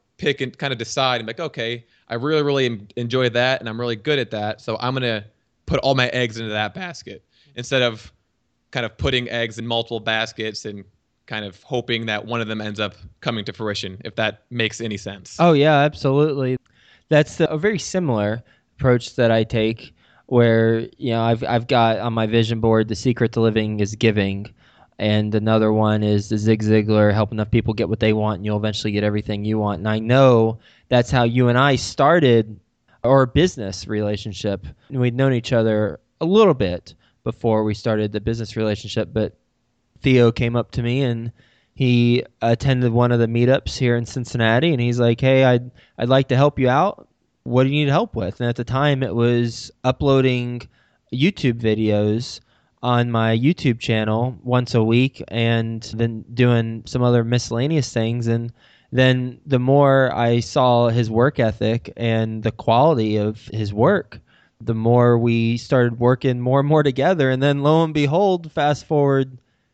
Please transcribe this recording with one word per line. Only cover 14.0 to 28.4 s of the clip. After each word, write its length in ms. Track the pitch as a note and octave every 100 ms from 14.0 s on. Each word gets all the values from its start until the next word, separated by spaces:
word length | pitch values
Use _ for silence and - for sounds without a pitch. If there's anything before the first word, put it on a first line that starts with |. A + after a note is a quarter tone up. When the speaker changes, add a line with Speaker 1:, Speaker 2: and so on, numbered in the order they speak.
| -
Speaker 1:
if 100 | G#2+
that 280 | A2 G#2 -
makes 280 | A#2+ A2 -
any 180 | A2+ G2+
sense. 400 | G2+ G2+ - -
Speaker 2:
Oh, 140 | E3+
yeah, 260 | D3+ D3 D3
absolutely. 800 | D3 D3 C#3+ C#3 D#3 C#3 B2+ B2+ _ _ _ _ -
That's 320 | D3+ D3+ -
a 180 | D#3+ D#3
very 220 | G3 G3
similar 640 | - F#3 E3 A2 G#2 A#2 - _ _ -
approach 380 | C3 B2 - -
that 160 | A#2
I 120 | A2+
take, 520 | G#2+ A#2 A2 A2+ - _ _ _ -
where, 540 | B2 A#2 A2+ A2+ A2+ A2 -
you 140 | B2+
know, 100 | A2+
I've, 200 | A2+ A2+ B2
I've 200 | A#2+ A#2
got 320 | B2+ A#2 A2
on 160 | A#2
my 140 | A2+ G#2+
vision 320 | A#2 A2+ A2+
board, 300 | A2+ A2 A2
"The 60 | G#2
secret 360 | C3 A#2 A2+
to 80 | A#2
living 400 | A2+ G#2+ G#2+ G#2+
is 160 | G2+ G#2+
giving." 580 | A2+ G#2 G2 G2 G#2 _ _ _ _ -
And 340 | G#2+ G#2+ G#2+
another 380 | G#2+ G#2+ A2 A2
one 320 | G#2+ G#2+ G#2+
is 240 | G#2+ G#2 G2+
the 100 | G#2+
Zig 240 | G#2+ G#2+
Ziglar, 500 | G#2+ G#2+ G#2+ G#2+ G#2
"Help 200 | G#2 G#2
enough 180 | A2 G#2+
people 240 | A#2 A2+
get 160 | G#2+ F2+
what 120 | G#2+
they 120 | A2
want, 220 | G#2+ G#2+
and 100 | F#2+